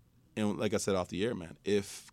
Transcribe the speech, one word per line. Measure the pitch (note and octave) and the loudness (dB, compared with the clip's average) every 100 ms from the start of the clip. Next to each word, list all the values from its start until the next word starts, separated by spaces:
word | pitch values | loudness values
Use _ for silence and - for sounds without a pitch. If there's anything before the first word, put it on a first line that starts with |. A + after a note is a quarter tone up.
| _ _ _ - | _ _ _ -2
and | G#2+ G2+ | 0 0
like | A2 | 0
I | G2 | 0
said | - F#2+ | 2 0
off | F2 | 0
the | F2 A2 | -2 -2
air, | A2+ | -2
man, | E2 - - | -8 -8 2
if | G2+ G2 - - | 2 2 -12 -16